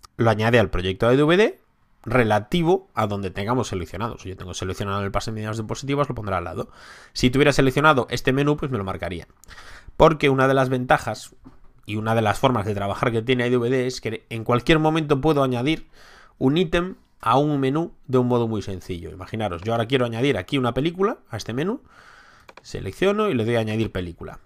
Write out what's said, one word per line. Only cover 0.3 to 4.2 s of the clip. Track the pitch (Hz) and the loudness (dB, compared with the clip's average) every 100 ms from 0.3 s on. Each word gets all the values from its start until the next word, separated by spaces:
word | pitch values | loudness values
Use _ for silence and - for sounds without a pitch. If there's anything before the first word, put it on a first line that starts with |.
| 107 113 120 | 2 4 4
al | 101 | 4
proyecto | 90 92 92 117 | 0 -4 0 2
de | 135 | 4
I | |
D | |
V | 151 180 | 4 4
D | 226 - _ _ _ _ | 2 0 _ _ _ _
relativo | - 123 110 104 101 - 160 190 - | -2 0 2 2 0 0 2 0 -2
a | - 107 | -4 -2
donde | 101 95 | -2 -6
tengamos | 90 101 127 107 | -6 -2 -2 -2
seleccionado. | 95 82 87 113 | -6 -8 -8 -8
Si | - | -8